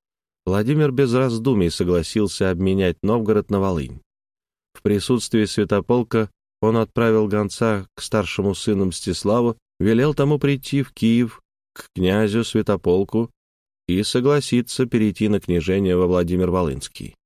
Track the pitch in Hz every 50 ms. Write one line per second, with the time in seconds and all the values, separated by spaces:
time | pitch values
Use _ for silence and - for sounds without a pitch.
0 | _ _ _ _ _ _ _ _ _ 92 92 101 107 120 151 151 156 143 127 127
1 | 139 123 117 127 135 127 117 113 113 135 127 104 90 85 - - 95 87 90 87
2 | 80 - - 110 104 95 - - 101 92 90 85 95 95 95 98 95 90 85 -
3 | - 101 110 120 110 101 107 104 - - 101 98 95 98 90 80 69 60 57 -
4 | - _ _ _ _ _ _ _ _ _ _ _ _ _ _ - _ 104 104 101
5 | - - 127 120 - - - 113 107 98 - - 104 87 107 101 90 - 120 123
6 | 117 - - 113 110 101 - _ _ _ _ _ - 110 113 117 110 107 _ -
7 | 117 113 110 110 107 104 101 104 104 101 - - 120 113 107 98 95 - _ -
8 | - - - 110 95 85 - - 95 101 95 - - 113 104 95 98 95 82 -
9 | - 101 87 - - 98 104 120 120 120 113 - _ _ _ _ 92 104 113 113
10 | 135 151 143 - 139 143 151 139 - 143 139 131 - - - 139 131 - _ -
11 | - 113 113 120 123 113 - - _ _ _ _ _ _ _ - - - _ -
12 | 92 92 95 104 110 104 101 117 113 - - 113 104 - 104 90 - 90 87 95
13 | 98 - - 110 117 113 - _ _ _ _ _ _ _ _ _ _ - 87 95
14 | 104 - - 123 123 139 147 147 135 - - 123 120 - - - 135 120 - 117
15 | 107 107 95 - 107 107 104 98 - - 87 87 78 92 92 98 98 92 90 90
16 | 90 87 90 90 87 85 90 92 92 87 85 92 87 78 67 67 - - - -
17 | 55 53 - _ _